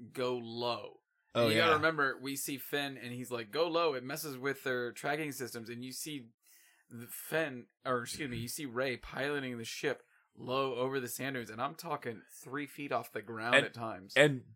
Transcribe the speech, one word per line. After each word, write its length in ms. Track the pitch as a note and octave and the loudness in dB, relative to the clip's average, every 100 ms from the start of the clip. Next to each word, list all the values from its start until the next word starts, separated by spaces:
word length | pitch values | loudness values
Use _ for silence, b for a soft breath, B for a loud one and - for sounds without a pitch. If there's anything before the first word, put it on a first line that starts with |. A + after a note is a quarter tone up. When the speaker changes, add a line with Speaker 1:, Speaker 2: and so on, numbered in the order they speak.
| A2 | -10
Speaker 1:
go 260 | C3 B2+ B2 | -2 0 0
low. 600 | A2+ A#2 A#2+ A2 - - _ _ _ A#2+ | -4 -2 0 -2 -6 -16 _ _ _ 4
Speaker 2:
Oh, 80 | |
Speaker 1:
And 80 | A#2 | 6
you 60 | A2+ | 6
gotta 120 | E3 | 6
Speaker 2:
yeah. 40 | D#3 | 6
Speaker 1:
remember, 420 | D#3 D#3 C3+ A#2+ | 4 4 2 0
we 160 | C3+ C#3 | -4 -4
see 220 | - C3+ | -4 -6
Finn, 400 | - C#3+ C#3 C3 | -2 -2 -2 -6
and 160 | B2 | -8
he's 160 | B2 A#2+ | -8 -6
like, 220 | A#2+ G#2+ | -6 -2
"Go 160 | C#3 F3 | 0 2
low." 260 | E3 E3 | 4 2
It 100 | C3 | 2
messes 320 | B2+ D3+ D3+ B2+ | -4 -6 -6 -4
with 280 | C#3 C3+ | -4 -2
their 280 | C3+ B2 A#2+ | 0 0 0
tracking 400 | G#2+ D3 D3+ D#3 | -4 -2 -2 -2
systems, 380 | B2+ A#2 A#2+ A2 | -4 -6 -8 -10
and 160 | A#2+ B2+ | -10 -8
you 60 | |
see 340 | B2 D#3+ D3 A#2 _ b b b b b | -8 -8 -8 -12 _ b b b b b
the 160 | A#2 A#2+ | -14 -12
Finn, 600 | - - D#3+ D#3 B2 - _ C3 | -12 -2 0 0 -4 -14 _ 0
or 160 | B2 | 0
excuse 260 | A#2 - C#3+ | 0 -4 -4
me, 60 | A#2 | -4
you 100 | A#2+ | -6
see 180 | - C#3+ | -6 -4
Rey 320 | A#2 C3+ A#2 | 0 0 -2
piloting 600 | - - C#3 D3 C3 A#2 | -6 -4 -2 0 -2 -6
the 40 | |
ship 380 | A2+ - D3 - - _ _ - | -6 -2 0 -2 -6 _ _ -10
low 380 | B2 C3 C3+ | 0 2 2
over 260 | A#2+ C3 C3+ | 2 2 0
the 80 | A#2+ | -2
sand 280 | - C3 C3 | -4 -4 -4
dunes, 160 | G#2+ | -4
and 100 | G#2+ | -2
I'm 140 | C#3 D#3+ | -4 -4
talking 480 | F3 D3 B2 G#2 - - | -6 -4 -4 -8 -12 -18
three 220 | C3+ C#3 C#3+ | -8 -6 -6
feet 260 | - C#3+ | -8 -2
off 200 | B2 A2 | -2 -2
the 80 | - | -8
ground 320 | G#2 A2+ A#2 | -8 -4 6
Speaker 3:
And 100 | C3+ | 6
Speaker 1:
at 120 | - A#2 | 6 -2
times. 380 | A2+ F#2+ G2 C3 | -6 -8 2 8
Speaker 3:
and 260 | D3 B2+ - | 8 8 -6